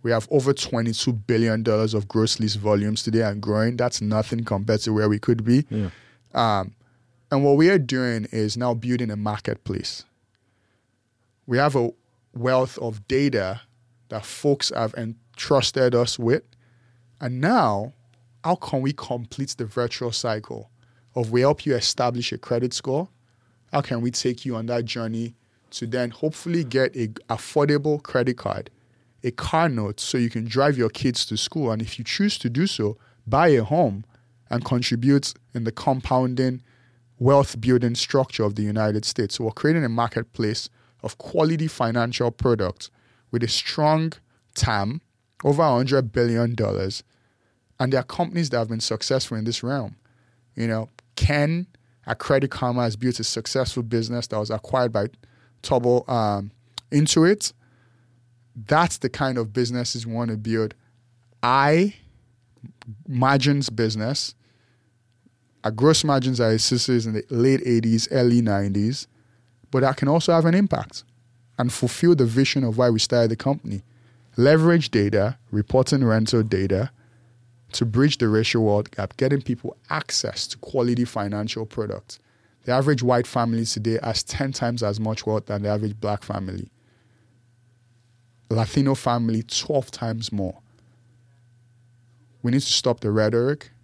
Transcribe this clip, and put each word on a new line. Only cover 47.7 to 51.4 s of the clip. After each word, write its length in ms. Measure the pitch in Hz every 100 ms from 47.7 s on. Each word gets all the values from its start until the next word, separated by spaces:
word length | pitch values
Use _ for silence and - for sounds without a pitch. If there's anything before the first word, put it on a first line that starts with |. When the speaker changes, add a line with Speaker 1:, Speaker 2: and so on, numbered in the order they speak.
| _
Speaker 1:
and 140 | 127
there 60 | 135
are 40 |
companies 460 | 123 - 170 170 156
that 80 | 120
have 120 | 113
been 100 | 113
successful 580 | - 110 - 131 - 110
in 60 |
this 180 | 110 117
realm. 340 | 120 139 104 - _ _ _ _ _ -
You 120 | 117
know, 220 | 110 110 - _ -
Ken 520 | - 147